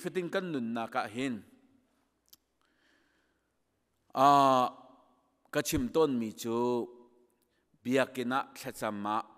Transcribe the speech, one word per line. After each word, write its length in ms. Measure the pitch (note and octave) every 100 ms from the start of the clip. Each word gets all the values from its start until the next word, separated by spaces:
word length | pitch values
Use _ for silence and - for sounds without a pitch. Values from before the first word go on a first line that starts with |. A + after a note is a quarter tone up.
fitin 260 | E3+ D#3 E3+
kan 160 | F#3+ F#3
nun 140 | D3 A#2 A#2
na 80 | A2+
ka 80 | B2+ G#2+
hin. 200 | A2 C3+ A2+ - _ _ _ _ _ _ _ _ _ _ _ _ _ _ _ _ _ _ _ _ _ _ _ _ _ _
A 140 | - C3+ C#3+ C#3 C3 B2 - - - _ _ _ _ _
ka 80 | D3 D3+
chim 160 | D#3 B2
ton 160 | D#3+ D#3+ B2
mi 80 | A2+ -
chu 140 | A#2 A#2 B2 A#2+ G#2 - - _ _ _ _ _ _ _
biakina 560 | A#2+ C3 B2 - A#2+ C3 - -
thla 140 | C#3+ -
chama 360 | A2+ G#2 G2+ G#2+ -